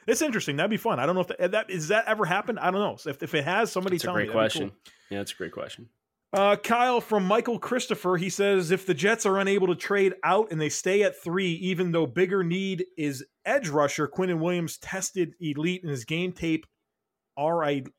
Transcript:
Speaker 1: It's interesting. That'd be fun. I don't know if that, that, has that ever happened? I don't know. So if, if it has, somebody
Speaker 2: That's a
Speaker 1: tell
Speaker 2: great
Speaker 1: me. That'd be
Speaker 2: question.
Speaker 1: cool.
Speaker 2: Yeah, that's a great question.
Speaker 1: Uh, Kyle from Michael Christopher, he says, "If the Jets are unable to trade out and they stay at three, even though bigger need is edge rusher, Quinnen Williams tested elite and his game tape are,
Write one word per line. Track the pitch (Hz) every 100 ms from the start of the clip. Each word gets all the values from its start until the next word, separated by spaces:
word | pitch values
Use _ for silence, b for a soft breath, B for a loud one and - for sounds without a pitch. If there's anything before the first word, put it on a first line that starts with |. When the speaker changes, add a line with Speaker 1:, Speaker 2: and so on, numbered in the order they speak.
| -
Speaker 1:
It's | 226
interesting. | 311 214 - 143
That'd | 202
be | 214
fun. | 226 139
I | 143
don't |
know | 185
if | 175
that, | - 180
that, | 214 214
has | 185 156
that | 214 226
ever | 220 170
happened? | 190 233 202
I | 170
don't | 190
know. | 196 98
So | 151
if, | -
if | 165
it | 156
has, | 143 196 226
somebody | 185 185 180
Speaker 2:
That's |
a | 180
Speaker 1:
tell |
Speaker 2:
great | 107 107
Speaker 1:
me. |
That'd |
be | 113 110 160
Speaker 2:
question. | 101
Speaker 1:
cool. | - B B B
Speaker 2:
Yeah, | 101
that's | 101
a | -
great | 82
question. | - - - 117 _ _ _ -
Speaker 1:
Uh, | 196 202 202
Kyle | - 233 254 240
from | - 208
Michael | 185 226 240 233
Christopher, | - 247 - 208 180 180
he | 185
says, | - 202 190 165
"If | 185 -
the |
Jets | 147 196 220
are | 202 196
unable | 196 202 185
to | 170
trade | - 202 196 185
out | 160 196 220
and | 160
they | 151
stay | - 185 202
at | 190 -
three, | 170 185 180
even | 165 185 175 180
though | 165 147
bigger | 139 185 196
need | 170 185 196 180 185 -
is | 147 131 - _ 196
edge | 277 170
rusher, | 147 143 - 143
Quinnen | - 185 165
Williams | 170 180 160 -
tested | - 190 185 190 165 -
elite | 160 143 165 180
and | 170
his | 135
game | 113 160 185
tape | 175 165 160 - _ _ _ _ _ _ -
are, | 156 170 147 143 131